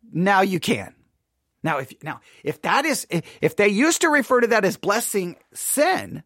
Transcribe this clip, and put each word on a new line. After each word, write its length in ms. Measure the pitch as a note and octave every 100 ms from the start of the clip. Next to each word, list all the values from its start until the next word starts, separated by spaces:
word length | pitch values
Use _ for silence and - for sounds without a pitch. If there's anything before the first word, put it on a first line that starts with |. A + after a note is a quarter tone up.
| -
now 300 | D#3 F#3 G3
you 180 | G3 F3+
can. 340 | - A#2 F#2+ _ _ _ _ _ _ _ D#3+
Now, 120 | D3
if, 160 | C3+ -
now, 160 | D3+ B2+ _ _
if 180 | - D3+
that 200 | F3 G#3+
is, 240 | D#4 C4+ -
if, 140 | E3+ - -
if 160 | D#3 -
they 140 | G3+
used 320 | G#3 D4+ E4+
to 80 | E4+
refer 320 | D4 A#3 B3
to 60 | A#3
that 180 | A3+ G3
as 100 | -
blessing 640 | F3+ G#3 A#3 G#3 F3+ - _
sin 720 | - - - D#4+ F#4 G2 -